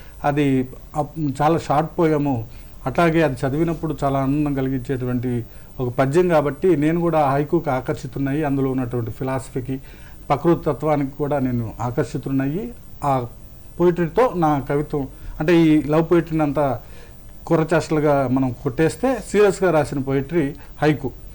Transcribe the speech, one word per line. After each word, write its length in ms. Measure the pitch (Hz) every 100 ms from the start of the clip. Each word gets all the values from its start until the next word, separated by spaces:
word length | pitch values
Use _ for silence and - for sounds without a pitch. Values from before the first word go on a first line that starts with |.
| - -
అది 440 | 147 143 139 131 127 - - 151
అప్-, 360 | 143 160 147 131
చాలా 160 | 131 165
షార్ట్ 400 | - 143 160 -
పోయము, 460 | 160 147 143 120 113 - - - 135
అట్లాగే 360 | 175 170 165
అది 140 | 151 127 135
చదివినప్పుడు 500 | 147 170 156 156 135
చాలా 160 | 139 135
ఆనందం 340 | 135 147 147
కలిగించేటువంటి 920 | 135 131 135 123 127 123 123 123 120 117 - - -
ఒక 80 | 123
పద్యం 400 | 131 135 165 180
కాబట్టి 480 | 156 143 135 185 147
నేను 240 | 151 170
కూడా 180 | 170 156
ఆ 140 | 139
హైకుకి 380 | 139 147 170 147
ఆకర్షితున్నాయి, 720 | 131 131 147 135 139 139 147
అందులో 260 | 143 139 135
ఉన్నటువంటి 400 | 131 123 123 113
ఫిలాసఫీకి, 720 | - 131 131 - 131 120 131 - - - - -
ప్రకృతి 320 | 139 170 165 160
తత్వానికి 500 | 139 156 147 139 -
కూడా 220 | 143 147
నేను 320 | 127 120 113 -
ఆకర్షితున్నాయి. 920 | 123 151 143 143 139 135 135 175 240 - - -
ఆ 200 | 143 131 120 - - - - -
పోయిటరీతో 520 | 180 170 160 226 247 180
నా 260 | 156 143 139
కవిత్వం, 400 | 143 147 147 131 - - -
అంటే 220 | 156 170
ఈ 200 | 160 151
లవ్ 280 | 139 156 156
పోయిటరీని 320 | 170 165 160
అంతా 360 | 147 143 139 117 - - - - - - -
కుర్రచేష్టలుగా 800 | 165 156 160 151 156 151 139 127
మనం 220 | 131 131
కొట్టేస్తే 680 | 117 139 156 160 - 262 233 -
సీరియస్గా 380 | 196 208 - 185
రాసిన 280 | 156 143 143
పోయిటరీ 560 | 135 135 139 170 139 - - -
హైకు. 280 | 151 127 123 - -